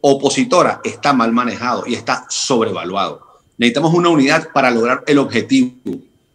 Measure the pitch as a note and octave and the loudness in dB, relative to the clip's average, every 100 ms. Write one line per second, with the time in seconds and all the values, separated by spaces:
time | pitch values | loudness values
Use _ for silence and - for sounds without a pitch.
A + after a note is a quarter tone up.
0 | D3 C#3 C#3 - B2 F3+ C#3+ G#2 A2+ G#2+ | 4 2 2 0 0 2 2 0 -8 -4
1 | D3 C3+ A#2 A#2 A#2+ G2+ B2 A2 - A2+ | 0 2 2 0 -2 -4 -6 -6 -6 -8
2 | - B2+ - - - A#2+ A2 F#2 E2+ F#2+ | -4 -6 -4 -8 -2 0 0 -4 -6 -4
3 | F#2 D2+ - _ _ _ A#2+ B2+ D#3+ E3+ | -4 -6 -18 _ _ _ 0 2 2 2
4 | F3 D#3+ C3+ D#3+ - - B2+ A#2 A#2 C3 | 2 2 4 2 0 0 2 2 0 -2
5 | - D3 C3 A2+ A2 C3+ B2+ - - E2+ | 0 0 2 -2 0 0 0 -4 -12 -12
6 | - _ _ | -14 _ _